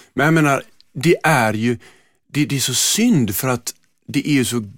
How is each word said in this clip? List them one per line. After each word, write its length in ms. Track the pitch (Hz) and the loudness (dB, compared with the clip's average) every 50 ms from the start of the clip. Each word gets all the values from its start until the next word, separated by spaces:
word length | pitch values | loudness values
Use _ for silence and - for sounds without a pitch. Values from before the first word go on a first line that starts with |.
| - _ - | -20 _ -4
Men 120 | - 139 | 0 0
jag 80 | 156 160 | 2 2
menar, 300 | 165 151 143 139 - - - _ _ _ _ - | 2 2 2 0 -2 -4 -10 _ _ _ _ -8
det 220 | 139 127 165 - - - | -2 2 2 2 2 2
är 300 | 156 156 131 113 110 107 | 2 2 2 2 0 0
ju, 240 | 107 110 120 120 - - - - _ _ _ _ _ _ _ - | 0 -2 -2 -2 -4 -8 -18 -20 _ _ _ _ _ _ _ -2
det, 120 | 143 147 | -2 -2
det 100 | 135 143 | 0 -2
är 40 | 135 | -4
så 140 | - - 123 | -4 -2 -2
synd 640 | - - - - 208 226 247 226 156 117 101 98 | -2 -2 -2 0 2 2 4 4 4 2 0 -2
för 120 | - - | -4 -2
att 260 | 131 123 120 - - - _ _ _ _ _ _ | -2 -4 -4 -6 -10 -14 _ _ _ _ _ _
det 200 | - 113 139 139 151 | -6 -4 -4 0 0
är 40 | 147 | 2
ju 120 | 135 123 | 0 0
så 180 | - 117 123 107 101 98 | 0 -2 -4 -6 -8 -12